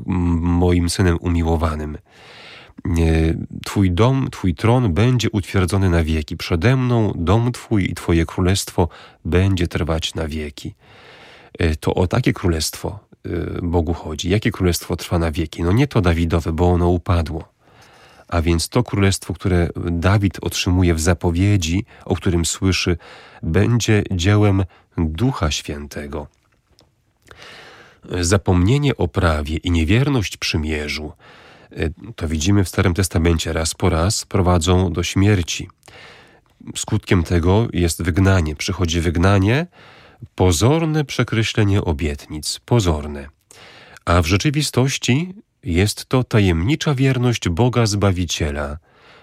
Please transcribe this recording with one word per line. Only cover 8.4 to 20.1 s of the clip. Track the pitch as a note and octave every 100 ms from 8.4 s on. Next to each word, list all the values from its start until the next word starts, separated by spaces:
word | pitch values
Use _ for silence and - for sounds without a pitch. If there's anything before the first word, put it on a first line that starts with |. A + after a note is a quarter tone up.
| F2+ F#2+ - - F2 - - _
będzie | - F2+ F#2+ F#2+ E2+
trwać | - D#2 D#2+ -
na | - D#2
wieki”. | D#2 D2 - - - _ - - - - - - -
Y, | E2 D#2
to | -
o | - F2+
takie | - C3+
królestwo, | - F#2 D#2+ - - E2 G2 _ - -
y, | F2 E2 -
Bogu | F2 F2 D#2+
chodzi. | E2+ - D2+ E2+
Jakie | G#2 A2+
królestwo | - F2+ E2+ - E2+
trwa | - F2
na | E2
wieki? | D#2 E2 -
No | E2+
nie | G#2 C#3+
to | A#2+
Dawidowe, | F2 E2 E2+ E2+ F2+
bo | D#2+ F2+
ono | F2 F2
upadło. | F2+ - F2 D#2+ D#2+ - _ _ _ - _ - - _
A | E2+
więc | D#2+ E2+ -
to | B2+
królestwo, | A#2+ G2+ F#2+ F#2+ -
które | F#2 G2 F#2 E2+ -
Dawid | F2 E2+ F#2